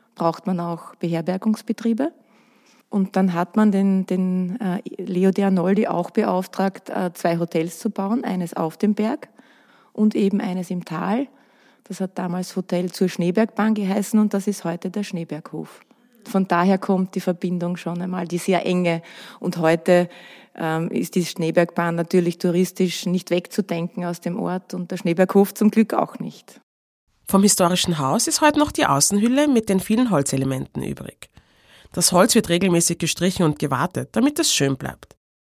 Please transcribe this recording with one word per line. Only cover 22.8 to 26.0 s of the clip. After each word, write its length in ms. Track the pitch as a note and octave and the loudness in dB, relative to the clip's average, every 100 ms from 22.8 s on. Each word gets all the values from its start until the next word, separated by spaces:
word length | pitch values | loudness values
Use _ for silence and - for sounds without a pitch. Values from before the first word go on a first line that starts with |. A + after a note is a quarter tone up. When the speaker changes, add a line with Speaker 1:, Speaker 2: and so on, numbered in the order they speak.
| F3+ - F3+ | -2 -2 -2
Speaker 1:
nicht 240 | F#3 - | -2 0
wegzudenken 760 | C4+ - - G3+ E3+ E3+ - | -2 -2 -4 -2 -4 -6 -6
aus 160 | F3 E3+ | -6 -6
dem 200 | F3 F3 | -6 -4
Ort 340 | F3 F#3 - | -4 -6 -8
und 160 | F3+ F3 | -10 -8
der 60 | F#3 | -4
Schneeberghof 580 | F3 E3+ F#3 G3 G3 | 0 2 4 4 2
zum 160 | - G#3+ | 4 2
Glück 240 | A3 G#3+ | 4 2
auch 240 | - | 2